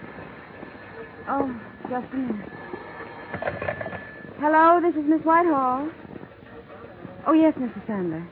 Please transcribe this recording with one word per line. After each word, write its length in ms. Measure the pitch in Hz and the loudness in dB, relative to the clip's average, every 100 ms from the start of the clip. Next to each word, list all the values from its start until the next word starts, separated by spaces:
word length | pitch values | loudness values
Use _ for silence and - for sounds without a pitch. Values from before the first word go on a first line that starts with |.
| - - - - - - - - - - 453 - 233 | -16 -14 -16 -16 -18 -16 -16 -16 -16 -16 -16 -12 -4
Oh, 340 | 277 277 233 214 - - | -2 -2 -4 -12 -12 -6
just 240 | 247 247 | -6 -4
a 40 | 262 | -4
minute. 340 | 247 208 185 - - 359 - - - - - - - - - - - - - - - - | -4 -4 -8 -12 -12 -12 -12 -14 -14 -14 -10 -6 -4 -4 -6 -6 -8 -8 -12 -14 -14 -2
Hello, 380 | 302 311 330 349 | 4 8 8 8
this 120 | 339 | 6
is 140 | 302 294 | 2 2
Miss 140 | 311 | 4
Whitehall. 680 | 311 330 349 277 254 254 311 339 - - - - - - - - - - - - - | 6 6 6 4 2 0 -4 -8 -16 -16 -16 -18 -20 -20 -18 -18 -18 -16 -16 -4 4
Oh, 60 | |
yes, 220 | 311 320 285 | 6 6 4
Mister 240 | 247 202 - | -4 -6 -6
Sandler. 380 | 202 175 160 175 | -2 -2 -4 -8